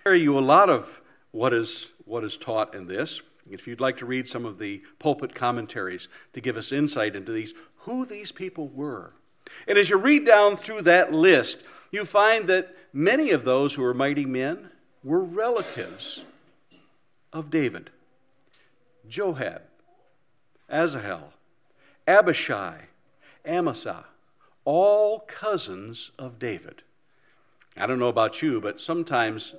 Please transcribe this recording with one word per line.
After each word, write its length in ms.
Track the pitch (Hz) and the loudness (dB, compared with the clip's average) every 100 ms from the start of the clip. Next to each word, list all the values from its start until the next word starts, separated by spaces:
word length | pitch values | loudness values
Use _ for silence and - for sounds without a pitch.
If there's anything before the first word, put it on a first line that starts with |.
share 100 | 196 | 4
you 240 | 180 151 139 | 4 4 4
a 20 | |
lot 300 | 131 160 196 | 6 8 8
of 320 | 127 - - _ _ _ | 4 0 -18 _ _ _
what 200 | 110 127 | -2 0
is, 380 | 117 110 - - _ - | 0 -2 -8 -16 _ -12
what 180 | 117 | -8
is 140 | 107 - | -8 -10
taught 360 | - 110 107 | -6 -4 -4
in 120 | 101 92 | -8 -10
this. 340 | 95 156 - - _ - | -6 -6 -10 -18 _ -20
If 160 | 95 - | -18 -14
you'd 140 | 120 | -4
like 180 | 131 131 | -4 -4
to 80 | 123 | -6
read 200 | 127 127 | -8 -6
some 200 | 123 117 | -8 -10
of 120 | 95 | -10
the 240 | 104 101 - - | -10 -10 -16 -6
pulpit 360 | 156 139 131 | -2 -2 -6
commentaries 720 | - 120 120 110 117 92 90 - - _ | -4 -4 -4 -6 -8 -8 -10 -16 -20 _
to 80 | - | -10
give 160 | 123 113 | -6 -6
us 160 | 107 | -4
insight 420 | 139 147 143 107 | -2 -2 -2 -4
into 180 | 101 95 | -4 -8
these, 200 | 113 110 - - _ | -8 -8 -14 -20 _
who 260 | - 254 254 | -10 -8 -8
these 260 | 208 208 | -12 -16
people 360 | - 185 170 147 | -12 -12 -10 -12
were. 440 | 131 147 110 85 _ _ _ - - - | -8 -10 -10 -14 _ _ _ -20 -10 2
And 80 | 202 | 4
as 140 | 180 | 4
you 80 | 190 | 4
read 260 | 247 294 | 4 4
down 320 | 226 208 208 196 | 8 8 6 2
through 260 | - 220 | -6 0
that 300 | 170 180 - | 4 6 4
list, 460 | 156 180 147 113 - - - - | 4 6 6 4 -6 -16 -20 -12
you 160 | 202 190 | -8 0
find 420 | 208 214 226 185 | 4 4 4 2
that 260 | 185 180 - - | 0 -2 -12 -10
many 400 | 139 170 262 294 | 0 2 2 2
of 120 | 151 | 2
those 300 | 120 131 143 | 2 2 0
who 80 | 143 | -2
were 100 | 123 | -2
mighty 320 | 127 139 143 | 0 -2 -2
men 460 | 135 127 135 185 - _ _ _ | -4 -4 -4 -6 -12 _ _ _
were 180 | 131 170 | -4 -2
relatives 1040 | 180 180 233 233 180 123 - - - - - _ _ _ _ _ _ _ _ _ _ | -2 -4 -2 -2 -6 -10 -12 -12 -16 -16 -20 _ _ _ _ _ _ _ _ _ _
of 160 | 156 151 | -14 -4
David. 400 | 160 131 - - _ _ _ _ _ _ _ _ _ _ _ 110 | -2 -2 -4 -16 _ _ _ _ _ _ _ _ _ _ _ -14
Joab, 560 | 113 196 143 104 82 - _ _ _ _ _ _ _ _ _ - | -6 -4 -4 -6 -10 -18 _ _ _ _ _ _ _ _ _ -8
Asahel, 640 | 147 165 139 101 85 73 _ _ _ _ _ _ _ - | -2 -2 -2 -8 -10 -14 _ _ _ _ _ _ _ 4
Abishai, 720 | 190 180 - - 110 92 80 - _ _ _ _ _ 151 | 6 6 2 -2 -6 -6 -12 -20 _ _ _ _ _ -6
Amasa, 600 | 175 165 120 113 - - _ _ _ _ _ | -2 -2 -4 -8 -12 -14 _ _ _ _ _
all 560 | - 160 202 208 214 214 | 0 4 6 6 4 0
cousins 920 | - - 214 190 104 92 107 113 - - | -8 -8 -4 -4 -6 -12 -14 -16 -18 -16
of 200 | 131 113 | -18 -10
David. 440 | 120 90 - - - _ _ _ _ _ _ _ _ - | -8 -8 -12 -20 -20 _ _ _ _ _ _ _ _ -6
I 100 | 107 | -4
don't 120 | 127 | 0
know 100 | 120 | 0
about 340 | 113 110 - | 2 0 0
you, 180 | 160 117 | -2 -2
but 200 | 104 - | -4 -8
sometimes 760 | - 170 165 127 110 110 - | -6 -6 -2 -2 -2 -4 -12